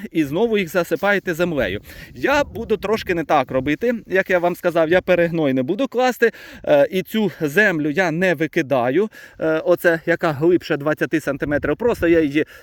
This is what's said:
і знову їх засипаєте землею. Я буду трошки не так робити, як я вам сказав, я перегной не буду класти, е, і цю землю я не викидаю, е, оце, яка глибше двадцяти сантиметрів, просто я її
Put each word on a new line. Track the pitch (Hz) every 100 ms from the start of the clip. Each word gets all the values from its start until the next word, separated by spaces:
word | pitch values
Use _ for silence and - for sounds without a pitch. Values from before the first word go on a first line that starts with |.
| 208
і | 165
знову | 139 160 233 208
їх | 165
засипаєте | 139 - 156 196 196 180
землею. | 160 175 147 101 101 - - -
Я | 120 175 294
буду | 285 196 226 208
трошки | 190 214 - 170
не |
так | 151 151 127
робити, | 131 135 151 240 233 -
як | 185 185
я | 180
вам | 175 180
сказав, | 175 165 160
я | 180
перегной | 190 175 170 165 147
не | 131
буду | 127 202 269
класти, | 233 254 - 233 - - -
е, | - 143 143
і | 185
цю | - 220 196 -
землю | 151 160 214 160 151
я | 143 180
не | 160 185
викидаю, | 151 156 170 135 135 123 151 214 - - -
е, | 160 156 175
оце, | 175 175 160 -
яка | 170 170
глибше | 135 165 175 - 147
двадцяти | 147 151 147 160
сантиметрів, | - 139 151 147 151 147
просто | 240 208 170
я | 165
її | 147 147 - -